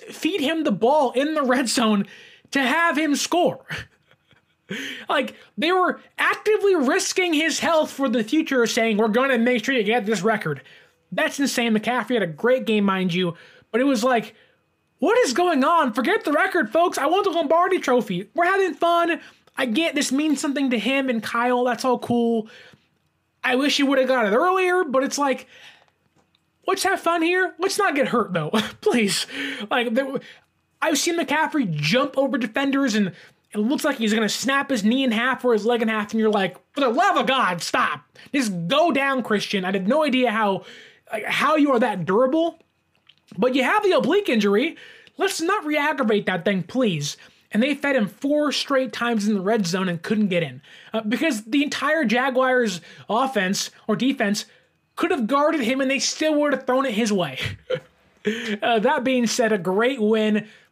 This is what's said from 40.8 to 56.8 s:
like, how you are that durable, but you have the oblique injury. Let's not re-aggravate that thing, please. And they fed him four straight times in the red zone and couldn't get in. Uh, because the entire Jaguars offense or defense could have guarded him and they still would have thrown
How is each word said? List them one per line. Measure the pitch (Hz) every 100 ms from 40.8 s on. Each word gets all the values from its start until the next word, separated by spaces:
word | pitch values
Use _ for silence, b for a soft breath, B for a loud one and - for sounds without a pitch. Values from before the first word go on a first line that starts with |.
| B B B
like, | 214 -
how | - 277 311
you | 285
are | 247
that | 247 190 160
durable, | 196 254 320 330 - _ _ _ _ _ _ - -
but | 254
you | 262
have | 254 415
the | 415
oblique | 311 214 403 392
injury. | 226 202 202 320 - B B B -
Let's | 381 -
not | 330 415 302
re-aggravate | 302 294 294 226 208
that | 196 185 208
thing, | 190
please. | 160 254 233 156 143 - B B B
And | 208
they | 269
fed | 285 285 262
him | 196
four | - 277 294 294
straight | - - 269 262
times | - 240 226 208
in |
the | 208
red | 185 226 175
zone | 185 185
and | 170
couldn't | - 214 202
get | 175
in. | 147 127 - B B
Uh, | 220
because | 214 247 330 220
the | 220 285
entire | 294 - 277 320 240
Jaguars | 240 269 254 262 254 226 175 - B B
offense | 214 269 208 185 202 - - b
or |
defense | 214 254 269 208 208 - b b b b -
could | 349
have | 330 214
guarded | 277 302 320
him | 220 269
and | 262
they | 269
still | - - 311 294
would | 294
have | 285
thrown | - 254